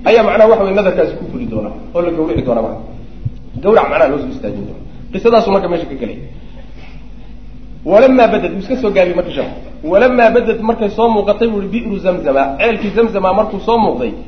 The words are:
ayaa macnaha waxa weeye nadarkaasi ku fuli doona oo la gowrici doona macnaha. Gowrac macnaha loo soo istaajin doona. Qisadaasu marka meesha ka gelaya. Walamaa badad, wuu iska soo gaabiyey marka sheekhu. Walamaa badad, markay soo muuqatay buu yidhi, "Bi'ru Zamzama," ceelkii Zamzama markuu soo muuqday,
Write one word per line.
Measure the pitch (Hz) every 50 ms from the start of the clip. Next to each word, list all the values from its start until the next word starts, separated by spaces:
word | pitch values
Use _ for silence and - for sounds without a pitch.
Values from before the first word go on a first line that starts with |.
| -
ayaa | - - - 214
macnaha | 208 - 208 220 220
waxa | 226 196 196
weeye | 190 190
nadarkaasi | 202 202 185 151 - - - -
ku | - - -
fuli | - 123 120
doona | 110 110 107 104 104 - - - -
oo | - 170 175
la | 170
gowrici | 160 156 156 - - - 123
doona | 120 117 113 -
macnaha. | - - - - - - - - - - - - - - - - - -
Gowrac | - - 196 220 220 131 139
macnaha | 143 156 165 139
loo | 143 139
soo | 131 127
istaajin | - - - 104 101 101 98
doona. | 101 - - - - - - - -
Qisadaasu | - 190 208 233 226 220 - 202
marka | 196 - 180 175
meesha | 175 160 -
ka | 151 143
gelaya. | 127 117 104 - - - - - - - - - - - - - - - - - - - - - - - - - - - - - - - - - - -
Walamaa | 147 185 214 262 262 262 254 233 208
badad, | 196 - 165 175 -
wuu | 202
iska | 190 - 262
soo | - - 208
gaabiyey | 190 190 180 175 175
marka | 165 - 135
sheekhu. | - 139 131 123 - - - - - - -
Walamaa | 151 175 196 240 254 247 247 233 220
badad, | - 240 220 220 220 -
markay | 208 226 233 - 220 202
soo | 196 - 226 233
muuqatay | 226 202 196 196 - - 233 233
buu | 220 202 190
yidhi, | 185 175 240
"Bi'ru | 233 220 196 190
Zamzama," | 165 185 170 160 147 147 135 135 139 135 -
ceelkii | - 190 233 220 - - 202
Zamzama | - 208 233 220 190 202 190 185 185
markuu | 202 214 - - 190
soo | - 220 233 233
muuqday, | 214 180 131 120 127 110 101 - -